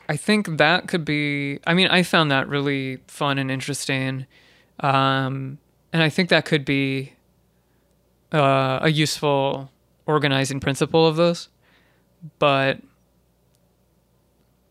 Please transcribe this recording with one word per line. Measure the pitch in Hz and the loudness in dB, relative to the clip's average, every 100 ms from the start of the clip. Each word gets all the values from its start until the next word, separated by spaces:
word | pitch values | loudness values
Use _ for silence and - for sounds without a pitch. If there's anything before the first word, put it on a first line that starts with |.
| - | -8
I | |
think | 147 - 214 185 156 | -4 0 0 0 2
that | 151 180 - | 4 4 0
could | 180 | -4
be, | 151 147 147 143 139 143 | -2 -2 -2 -4 -6 -4
I | - | 0
mean, | 180 185 | 2 4
I | 180 | 2
found | 170 170 151 | 2 2 2
that | 135 - | 0 0
really | 143 143 139 131 131 - | -2 -2 -2 -4 -10 -12
fun | - 143 139 | -4 -2 -2
and | 131 | -2
interesting. | 131 143 135 - 131 131 131 131 _ _ _ _ - | -4 -6 -6 -4 -2 -2 -6 -10 _ _ _ _ -4
Um, | 143 135 135 135 131 135 135 143 _ _ _ | 0 2 2 0 -2 -6 -10 -14 _ _ _
and | 165 | 0
I | 156 | 0
think | - 175 | 0 2
that | 165 | 2
could | - 156 | 2 -2
be, | 135 139 135 135 135 _ _ _ _ _ _ _ _ _ _ _ - | 0 -2 -2 -4 -8 _ _ _ _ _ _ _ _ _ _ _ -4
uh, | 156 135 135 131 131 | 2 4 2 0 0
a | 160 | 0
useful | 151 147 - 147 139 139 139 135 _ _ _ | 2 0 0 0 0 0 -4 -10 _ _ _
organizing | - 151 143 135 135 139 | -2 0 2 0 0 -2
principle | 143 135 151 165 | -4 -2 0 2
of | 160 156 | 2 2
this. | 170 170 - _ _ _ _ _ _ _ 156 - | 0 0 -8 _ _ _ _ _ _ _ -12 0
But | 147 139 135 - - _ _ _ _ _ _ _ _ _ _ _ _ _ _ _ _ _ _ | 0 2 0 -2 -10 _ _ _ _ _ _ _ _ _ _ _ _ _ _ _ _ _ _